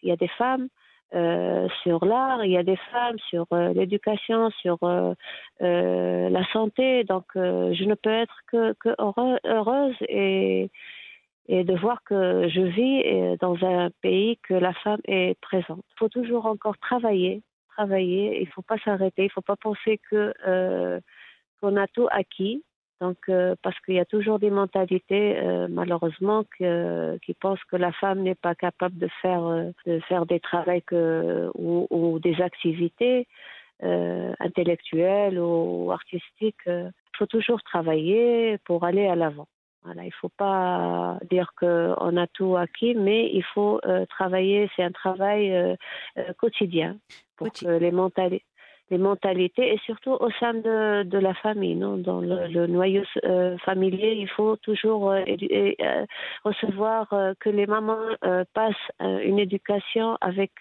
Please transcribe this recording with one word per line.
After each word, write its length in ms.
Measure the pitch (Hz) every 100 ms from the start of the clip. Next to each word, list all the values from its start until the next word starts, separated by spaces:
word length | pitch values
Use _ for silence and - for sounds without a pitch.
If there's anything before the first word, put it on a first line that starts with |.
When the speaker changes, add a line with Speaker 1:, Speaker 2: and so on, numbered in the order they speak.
Speaker 1:
il 80 | 180
y 20 |
a 40 | 170
des 100 | 180
femmes, 400 | - 247 262 254 _ _ _ - 180
euh, 520 | 170 170 90 - 180 -
sur 200 | 175 165 185
l'art, 380 | 240 269 254
il 80 | 202
y 60 | 180
a 60 |
des 120 | 175 185 -
femmes 260 | 240 240 226 -
sur, 160 | 170 170
euh, 180 | 175 175
l'éducation, 760 | 180 190 202 - 208 - 226 226 -
sur, 160 | 180 170
euh, 300 | 175 180 180 180 - - - -
euh, 680 | 180 175 180 180 180 180 180
la 140 | 185 185
santé. 520 | 220 214 - 262 254
Donc, 220 | 208 185 - 190
euh, 380 | 180 180 180
je 100 | 175 196
ne 80 | 214
peux 140 | 220
être 240 | 220 233 - -
que, 220 | 233 226
que 160 | 214 226 -
heureux-, 400 | 208 196 254 254 -
heureuse 500 | 220 208 269 277 240 -
et, 600 | 208 196 190 190 190 190 - - - - - _ _ -
et 160 | 185
de 120 | 175 180
voir 280 | 202 240
que 440 | - 196 185 185 175
je 120 | 175
vis, 420 | 185 185 262 269 -
euh, 300 | 190 180 175
dans 140 | 180 175
un 260 | 185 180 175 -
pays 360 | 185 185 220 233 -
que 80 | 185
la 180 | 180
femme 280 | 180 208 214 -
est 340 | 190 180 185
présente. 400 | - 190 175 190 -
Il 80 | -
faut 100 | 220
toujours 360 | 247 233 240 220
encore 300 | 214 214 196
travailler, 640 | - 247 233 196 180 202 - _ _
travailler. 720 | - 202 190 185 185 208 220
Il 60 | 180
faut 160 | -
pas 140 | - 226
s'arrêter. 420 | - 196 190 - 196
Il 60 |
faut 100 | -
pas 140 | - 202
penser 420 | 220 202 - 214 -
que, 240 | 214 208 - 190
euh, 520 | 185 185 - 180 180 - - - - _ _
qu'on 160 | 202 202
a 80 | 196
tout 200 | - 247
acquis. 520 | 208 185 - 196 262 - _ _ -
Donc, 160 | 180 180 -
euh, 280 | 185 180 185
parce 160 | 185 -
qu'il 140 | - 185
y 40 |
a 60 | 175
toujours 340 | 214 208 214
des 120 | 208
mentalités, 840 | 202 196 190 185 185 - 196 208 -
euh, 300 | 180 180 180
malheureusement, 760 | 170 175 170 165 156 196 214 214 -
que, 600 | 180 170 170 170 160 160 -
qui 80 |
pensent 300 | 175 190 196 -
que 60 | 185
la 160 | 175
femme 300 | 170 196 190
n'est 140 | 185 180
pas 200 | 180 170
capable 420 | 180 - 180 180
de 120 | 180 -
faire, 220 | 185 180
euh, 280 | 170 165 170 175 -
de 140 | 165 -
faire 180 | 185 165
des 140 | 170
travaux 400 | - 175 165 180 -
que, 640 | 175 165 165 165 170 175 -
ou, 300 | 170 175 -
ou 300 | 170 170 160
des 200 | 175 160
activités, 840 | 180 - 170 165 175 - 247 254 247 - - - - -
euh, 480 | 180 175 175 175 180 -
intellectuelles 960 | 180 180 175 170 - 165 180 202 202 185
ou 540 | 170 170 170 175 180
artistiques. 640 | 180 - 180 - - 214 - 180
Euh, 220 | 175 180 - _
il 40 | -
faut 80 | 202
toujours 360 | 226 214 226
travailler 920 | - 175 165 156 160 214 240 233 226 208
pour 260 | - 175 175
aller 220 | 185 202
à 80 | 170
l'avant. 320 | 160 147 - _ _ _
Voilà, 220 | 175 175 180
il 80 |
faut 160 | - 185
pas 880 | - 196 190 180 180 175 175 175 175 175
dire 220 | 180 175 -
qu'on 560 | 175 170 170 - 175 175
a 120 | 175
tout 280 | - 190 180
acquis, 400 | 175 - 233 240
mais 340 | 196 220 226
il 100 | 190 -
faut, 280 | 208 208 214 -
euh, 200 | 185 185
travailler. 640 | - 185 185 190 202 208 -
C'est 60 |
un 80 | 180
travail, 580 | 180 190 185 196 208 202
euh, 220 | 180 180 185 - - - -
euh, 120 | 180 180
quotidien 580 | 233 - 190 170 165 208 - - _ -
pour 120 | 214
Speaker 2:
Quotidi- 180 | - 175
Speaker 1:
que 60 |
les 200 | 170 175
mentali-, 520 | 175 185 185 180 185 _ _ - - -
les 60 | 180
mentalités, 760 | 196 196 196 185 180 - 254
et 60 | 214 -
surtout 260 | 220 262
au 180 | 262 240 -
sein 140 | 233
de, 500 | 226 220 220 214 208
de 140 | 185 196
la 160 | 190
famille, 420 | 185 214 214 185 170
non, 220 | 196 196
dans 240 | 180 180
le, 260 | 175 180 175
le 200 | 170 170
noyau, 340 | 175 190 196 190 - -
euh, 320 | 180 180 180
familier, 540 | - 190 190 190 214 220
il 120 | 190
faut 260 | - 214 214
toujours, 520 | - 208 214 220 196
euh, 100 | 196 185
édu-, 220 | 180 202
et, 260 | 202 202 -
euh, 240 | - 65 - - - -
recevoir, 680 | 214 202 202 196 220 226 214
euh, 220 | 202 190 190
que 100 | 214
les 160 | 208 202
mamans, 320 | 214 214 220 226 220
euh, 200 | 185 180 180
passent, 220 | 214 220 208 - -
euh, 180 | 190 190
une 160 | 190 202
éducation 800 | 190 196 - 202 - 226 226 226
avec, 300 | 190 190 196 -